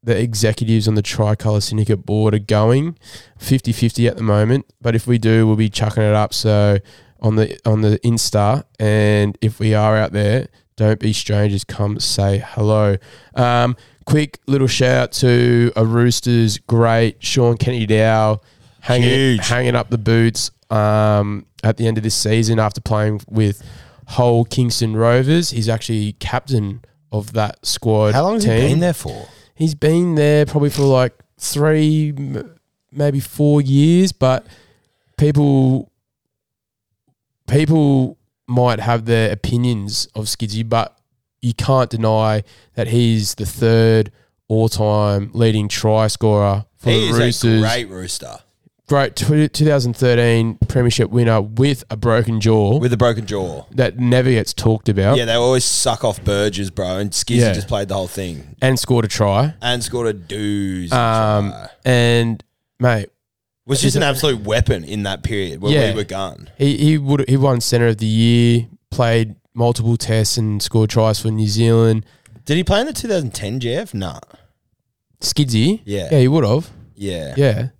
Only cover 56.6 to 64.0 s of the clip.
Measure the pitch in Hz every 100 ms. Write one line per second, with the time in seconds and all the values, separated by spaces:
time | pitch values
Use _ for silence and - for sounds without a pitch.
56.6 | 98 87 90 92 101 - - 120 117 92
57.6 | 98 107 101 95 90 - 92 78 71 -
58.6 | 131 131 - 120 107 - 104 98 143 160
59.6 | 120 123 120 123 117 101 82 98 104 101
60.6 | 98 92 87 123 117 113 110 107 101 55
61.6 | 50 - - 123 120 117 117 110 - _
62.6 | _ _ 123 113 98 _ _ _ _ _
63.6 | - 135 143 127